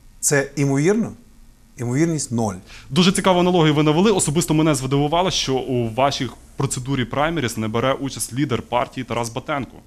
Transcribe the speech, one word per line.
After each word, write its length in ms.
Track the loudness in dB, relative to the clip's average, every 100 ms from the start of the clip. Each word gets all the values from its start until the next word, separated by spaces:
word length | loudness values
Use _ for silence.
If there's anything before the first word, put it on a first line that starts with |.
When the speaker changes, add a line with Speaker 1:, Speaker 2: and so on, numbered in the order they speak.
| -20 -4
Speaker 1:
Це 300 | 0 2 0 0
імовірно? 560 | 2 4 4 2 -2 -6 -20 -20 -20 -20 -20 -8
Імовірність — 540 | -2 0 2 0 -2
ноль. 220 | -2 -2 -4 -14 -20 -2
Speaker 2:
Дуже 220 | 2 2
цікаву 280 | 4 2 4
аналогію 340 | 4 4 4
ви 80 | 4
навели. 280 | 2 4 4
Особисто 440 | 2 0 0 2
мене 200 | 2 2
здивувало, 560 | 0 0 0 2 2 0
що 240 | -2 -2 -2
у 380 | -2 -2 -2
вашій 360 | 0 0 0 -8 -10 -14 -6
процедурі 480 | -4 -4 -4 -4
праймеріз 540 | -2 -2 -2 -2 -4 -4
не 100 | -4
бере 240 | 0 0
участь 400 | -2 -4 -8 -8
лідер 300 | -4 -2 -2
партії 420 | -2 -4 -2 -6
Тарас 260 | -6 -6 -4
Батенко. 460 | -8 -6 -8 -8 -14